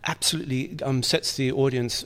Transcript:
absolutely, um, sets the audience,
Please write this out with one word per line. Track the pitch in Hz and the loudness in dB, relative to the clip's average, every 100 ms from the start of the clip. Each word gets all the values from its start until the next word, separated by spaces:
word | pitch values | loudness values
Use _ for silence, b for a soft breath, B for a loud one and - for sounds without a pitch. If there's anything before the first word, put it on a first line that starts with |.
| - | -4
absolutely, | 160 - 160 - 127 135 151 | -2 0 0 -2 -2 -2 -4
um, | 135 131 | 0 2
sets | 123 165 - - | 2 0 0 0
the | 131 | 0
audience, | 135 135 127 120 - | 4 2 2 0 -2